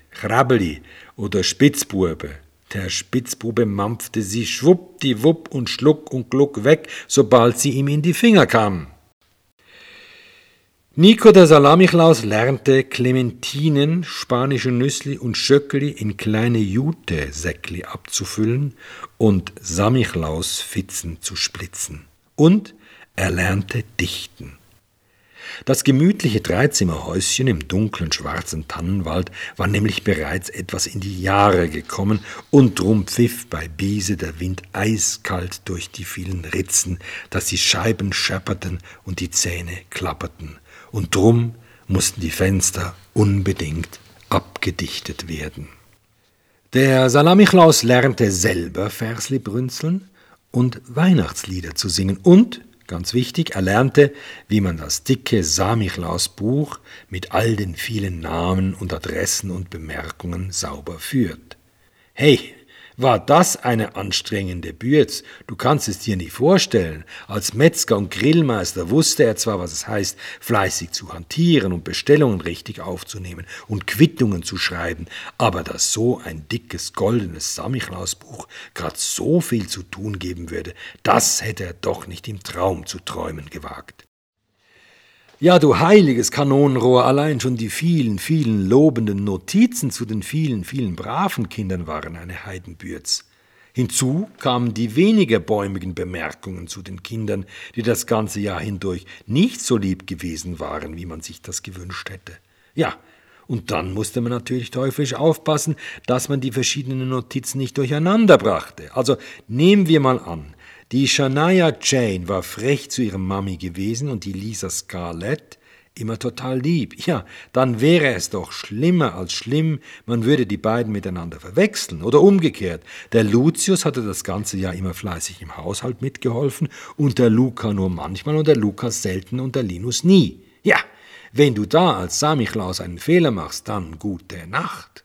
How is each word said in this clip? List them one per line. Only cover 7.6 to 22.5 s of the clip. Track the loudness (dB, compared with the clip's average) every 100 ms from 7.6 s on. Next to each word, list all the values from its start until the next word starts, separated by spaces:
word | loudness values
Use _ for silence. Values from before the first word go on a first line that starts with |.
| -2
ihm | 0 0
in | 0
die | 0 4
Finger | 6 8 6
kamen. | 4 2 -2 -8 -18 _ _ _ _ _ _ _ -20 -20 -20 -20 -20 -20 _ _ _ _ _ _ 6
Nico | 6 10 10
der | 12 12
Salamiklaus | 10 8 8 6 8 6 6
lernte, | 2 0 0 0 4 4 4
Clementinen, | 0 2 2 0 -4 -8 -2 2 2 2 0 -4
spanische | -8 -2 0 0 0 0
Nüssli | 0 0 -2 -8 -6
und | -6 -2
Schöckli | 4 4 4 -4 -4
in | -4 -6 -4
kleine | -2 0 2 2
Jute-Säckli | 0 0 -2 -4 -4 -4 -4 -6 -8 -8 -10 -12
abzufüllen | -10 -14 -8 -8 -6 -2 0 0 -4 -8 -20 -18 -12 2
und | 4 4 0 -10
Samichlaus-Fitzen | -6 0 2 2 0 -2 -4 -4 -6 -8 -8 -8 -8 -8 -10 -10
zu | -10 -6
splitzen. | -8 -8 -12 -10 -12 -12 -20 _ _ 4
Und | 6